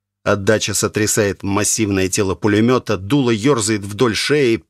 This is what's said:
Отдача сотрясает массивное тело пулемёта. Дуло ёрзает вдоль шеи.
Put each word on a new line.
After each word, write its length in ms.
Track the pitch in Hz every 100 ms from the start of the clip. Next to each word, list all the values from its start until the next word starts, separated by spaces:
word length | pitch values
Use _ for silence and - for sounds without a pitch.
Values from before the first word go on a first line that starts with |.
| _ _
Отдача 500 | - 101 98 107 -
сотрясает 680 | 98 101 107 107 - 101 92
массивное 680 | 101 101 104 - 104 98 92
тело 240 | 110 98
пулемёта. 640 | 87 107 104 117 123 - 98
Дуло 320 | 98 143 120
ёрзает 500 | 110 123 127 107 107
вдоль 340 | 98 101 127
шеи. 480 | 98 - 147 127 110 -